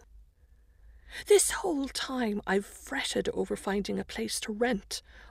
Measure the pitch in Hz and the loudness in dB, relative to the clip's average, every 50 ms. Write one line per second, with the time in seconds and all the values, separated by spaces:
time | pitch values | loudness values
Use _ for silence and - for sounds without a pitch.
0 | - - - - - - _ _ - - - - - - - - - - - - | -8 -10 -20 -20 -20 -20 _ _ -20 -20 -20 -20 -20 -20 -20 -20 -20 -20 -20 -20
1 | - - - - - - 415 392 - - - - - 359 330 277 269 254 - - | -20 -16 -14 -4 4 6 8 8 8 6 0 -2 0 0 0 0 -2 -4 -4 -6
2 | - - 262 254 247 214 208 202 - - 190 196 202 - - - - - 269 269 | -6 -4 -2 0 0 0 0 -2 0 2 2 2 0 -2 -12 -16 -10 -6 -4 -4
3 | - - - - 190 - - - 196 - 208 196 - 208 190 208 190 - 202 190 | -2 -2 0 0 0 0 0 -2 -2 -2 -2 -4 -2 -2 0 0 0 -2 -2 -4
4 | 196 - - - 226 214 - - - - 214 208 240 240 254 202 - - - - | -4 -6 -4 -4 -4 -2 -4 -4 -4 -4 0 2 2 2 2 0 -2 -6 -10 -10
5 | - - - - - - | -10 -14 -20 -20 -18 -12